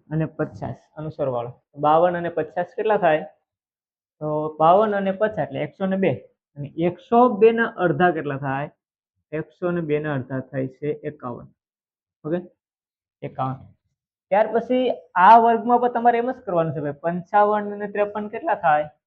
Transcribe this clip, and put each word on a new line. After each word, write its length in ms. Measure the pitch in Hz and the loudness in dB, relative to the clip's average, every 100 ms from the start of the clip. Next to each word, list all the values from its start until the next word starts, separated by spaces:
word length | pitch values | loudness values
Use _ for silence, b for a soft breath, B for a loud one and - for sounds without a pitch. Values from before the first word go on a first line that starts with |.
| - | -8
અને 140 | 156 156 | -4 -4
પચાસ 500 | - 156 - 131 131 _ - | -4 -8 -8 -12 -12 _ -14
આનો 120 | 156 | -12
સરવાળો. 520 | 151 139 123 120 123 _ 143 | -6 -4 -4 -8 -12 _ -4
બાવન 400 | 147 160 180 175 | 2 4 2 0
અને 120 | 170 | -6
પચાસ 360 | 170 156 - 175 - | -6 -6 -6 -8 -4
કેટલા 220 | 214 208 | -2 2
થાય? 260 | 170 156 190 _ _ _ _ _ _ _ _ - | 2 0 -2 _ _ _ _ _ _ _ _ -10
તો 380 | 151 151 156 156 | -6 -4 -4 2
બાવન 360 | 160 190 220 202 | 4 4 4 -2
અને 160 | 196 | -4
પચાસ 280 | 190 214 214 | -2 -4 -4
એટલે 200 | 143 135 | -6 -6
એકસો 260 | 156 - 190 | -8 -6 -4
ને 120 | 190 | 0
બે. 160 | 185 120 - _ _ 143 | 0 -2 -8 _ _ -14
અને 160 | 143 160 | -10 -4
એકસો 520 | 175 180 - 233 247 | -4 -4 0 4 4
બે 220 | 202 208 | 6 4
ના 140 | 226 226 - | 4 -2 0
અડધા 340 | 180 147 180 | 0 2 2
કેટલા 260 | 160 143 139 | 0 -4 -6
થાય? 340 | 139 135 151 _ _ _ _ _ _ | -6 -6 -8 _ _ _ _ _ _
એકસો 400 | 151 156 - 180 | -10 -10 -8 -4
ને 100 | 175 | -4
બે 180 | 160 151 | -2 -2
ના 140 | 151 | -2
અડધા 260 | 139 - 135 | -6 -6 -8
થાય 280 | - 135 131 | -8 -6 -6
છે 200 | - 147 | -6 -8
એકાવન. 600 | 147 151 151 127 120 139 _ _ _ _ _ _ _ 151 | -6 -10 -12 -12 -12 -16 _ _ _ _ _ _ _ -6
ઓકે, 160 | 175 180 _ _ _ _ _ _ _ | -6 -8 _ _ _ _ _ _ _
એકાવન. 340 | 143 - 131 127 - _ _ _ _ _ - | -12 -6 -6 -6 -14 _ _ _ _ _ -2
ત્યાર 180 | 196 220 | 0 2
પછી 380 | 220 - 254 254 - - 180 | -2 -2 0 0 -4 -4 4
આ 220 | 185 233 | 8 8
વર્ગમાં 420 | 233 226 220 240 | 6 2 2 2
પણ 100 | 247 | 2
તમારે 280 | 240 233 233 | 0 2 2
એમ 140 | 240 | 0
જ 40 | 247 | -6
કરવાનું 380 | - 175 160 | -4 -2 -2
છે 60 | 147 | -4
ભાઈ. 120 | 147 | -8
પંચાવન 840 | 143 165 180 175 208 208 208 202 | -6 -6 -6 0 2 2 2 -4
અને 140 | 202 208 | -8 -6
ત્રેપન 400 | 202 208 214 208 | -4 -4 -4 -10
કેટલા 280 | 226 320 208 | -8 -4 -2
થાય? 340 | 170 151 151 _ | 0 0 -2 _